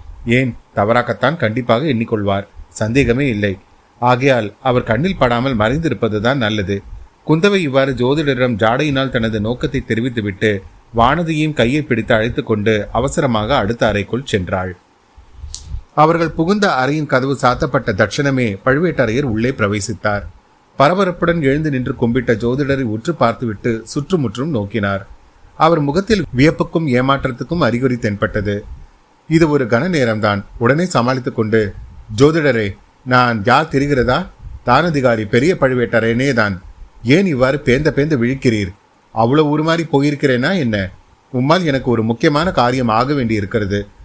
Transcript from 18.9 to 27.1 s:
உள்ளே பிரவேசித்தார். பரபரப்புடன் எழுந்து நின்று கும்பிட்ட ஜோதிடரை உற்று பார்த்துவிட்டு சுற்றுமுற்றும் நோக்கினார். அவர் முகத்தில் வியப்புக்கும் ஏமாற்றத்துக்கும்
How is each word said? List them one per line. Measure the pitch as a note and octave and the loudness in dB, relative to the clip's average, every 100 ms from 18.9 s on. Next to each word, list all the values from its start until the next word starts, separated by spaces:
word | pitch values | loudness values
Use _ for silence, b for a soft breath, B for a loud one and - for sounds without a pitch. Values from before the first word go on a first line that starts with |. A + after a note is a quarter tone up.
| C#3+ A#2 A2+ | 0 0 0
உள்ளே | C#3+ G#2+ A#2+ | -2 0 -2
பிரவேசித்தார். | C3+ G2+ G#2 G2 G2 G#2+ G2+ F2 - _ _ _ - | 0 -2 -2 -4 -4 -4 -4 -6 -16 _ _ _ 0
பரபரப்புடன் | C#3 F#3 F#3 F3 E3+ E3+ | 2 2 0 0 0 2
எழுந்து | C3+ C#3+ D#3 | 2 2 0
நின்று | C3 B2+ B2+ | -2 -4 -2
கும்பிட்ட | A#2 B2 B2 | 0 0 0
ஜோதிடரை | A2 A#2 C3+ C3+ C#3 | 0 0 -2 -2 -2
உற்று | B2+ A2 E3+ | -2 -4 -4
பார்த்துவிட்டு | D3+ A#2 A2+ A#2 G2+ B2 A2+ | 0 0 0 -6 -4 -4 -4
சுற்றுமுற்றும் | - D3 C#3+ F#3 A#2+ G#2 D3+ | -6 -8 -2 -2 -2 -4 -4
நோக்கினார். | B2+ G2 A2+ G2+ G2 - - - _ - - | -4 -4 -4 -2 -4 -8 -20 -20 _ -14 0
அவர் | D#3 E3 | 2 2
முகத்தில் | C#3+ D#3 G3 G#3 D3 B2 | 0 -2 0 0 0 2
வியப்புக்கும் | D3+ - E3+ E3+ D#3+ | 2 2 -2 -2 0
ஏமாற்றத்துக்கும் | A#2+ C3 | 0 2